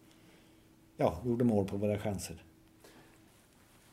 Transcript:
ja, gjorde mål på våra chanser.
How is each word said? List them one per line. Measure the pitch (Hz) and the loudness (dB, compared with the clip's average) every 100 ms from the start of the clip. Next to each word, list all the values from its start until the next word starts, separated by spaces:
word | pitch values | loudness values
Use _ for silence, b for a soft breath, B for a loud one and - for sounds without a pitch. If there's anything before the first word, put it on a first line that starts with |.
| b b b b b b b - - - | b b b b b b b -20 -12 0
ja, | 127 85 | 0 0
gjorde | 123 120 | 0 2
mål | 123 104 | 4 4
på | 98 101 | 2 -2
våra | 104 104 | -2 -2
chanser. | 107 95 - 82 - - - _ b b b b b b b b b b b | -4 -6 -8 -14 -20 -20 -20 _ b b b b b b b b b b b